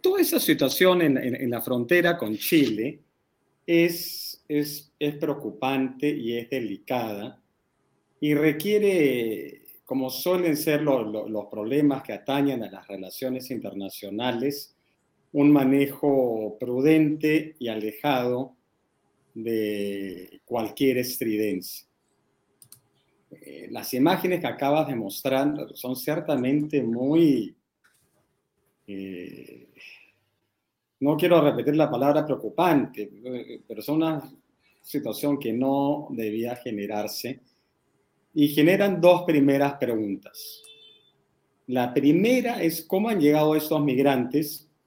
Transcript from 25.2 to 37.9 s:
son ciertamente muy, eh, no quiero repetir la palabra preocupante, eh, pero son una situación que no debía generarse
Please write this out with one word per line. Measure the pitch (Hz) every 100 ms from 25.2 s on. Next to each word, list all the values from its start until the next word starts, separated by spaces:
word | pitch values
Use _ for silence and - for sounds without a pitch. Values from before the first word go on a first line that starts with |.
| 135 131 147 147 - -
son | 123 127
ciertamente | - 156 156 135 127 147 151 143
muy, | 117 117 135 160 160 123 104 - _ _ _ _ _ _ _ _ _ _ _ _ -
eh, | 98 95 90 85 - - 60 - _ - - _ _ _ _ _ _ _ _ _ -
no | 139 151
quiero | 175 -
repetir | 147 117 127 151
la | 151
palabra | - 139 151 151
preocupante, | 127 107 - 175 143 110 - 104 101
eh, | 127 123 - 120 -
pero | 107
son | 143 156
una | 160 151 - - _ _ _ _
situación | - 147 131 104 143 143
que | 117
no | 113 135 139 139 147 147
debía | 120 107 110 120 120
generarse | 123 104 101 104 104 - 120 135 _ _ _ _ _